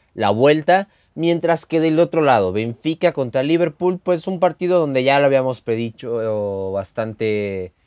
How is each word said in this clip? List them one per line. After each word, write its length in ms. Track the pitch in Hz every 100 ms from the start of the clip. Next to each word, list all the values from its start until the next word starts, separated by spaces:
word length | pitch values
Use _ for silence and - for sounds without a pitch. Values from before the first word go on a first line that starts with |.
| _
la 160 | - 104
vuelta, 600 | 107 139 156 151 190 202 _ _
mientras 500 | - 165 170 165 160
que 160 | - 165
del 180 | 160 156
otro 220 | 170 160
lado, 320 | 143 117 92
Benfica 600 | 101 113 113 156 160 175
contra 280 | 147 127 135
Liverpool, 560 | 143 165 165 - 180 185
pues, 240 | 185 175 190
un 120 | 185
partido 420 | 180 151 180 180
donde 220 | 151 131
ya 160 | 131 139
lo 80 | 143
habíamos 360 | 135 131 123
predicho, 580 | - 113 117 - 123 117
eh, 520 | 110 107 104 98 95
bastante 1000 | 98 95 - 113 107 110 104 101 95 90 -